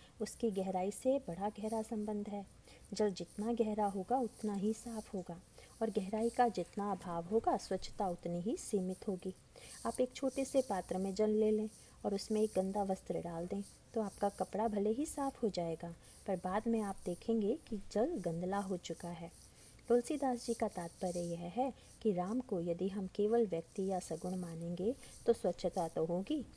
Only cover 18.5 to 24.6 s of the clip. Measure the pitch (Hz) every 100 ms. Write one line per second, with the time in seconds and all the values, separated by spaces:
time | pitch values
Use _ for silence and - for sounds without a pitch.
18.5 | 202 196 202 - - 175 170 170 - -
19.5 | - - - - 240 240 302 269 240 -
20.5 | 233 214 - 170 - 185 175 170 170 170
21.5 | 190 269 - - - 220 175 180 247 -
22.5 | 180 175 170 190 196 185 - 208 233 214
23.5 | 170 - - 190 185 - 170 180 185 170
24.5 | 165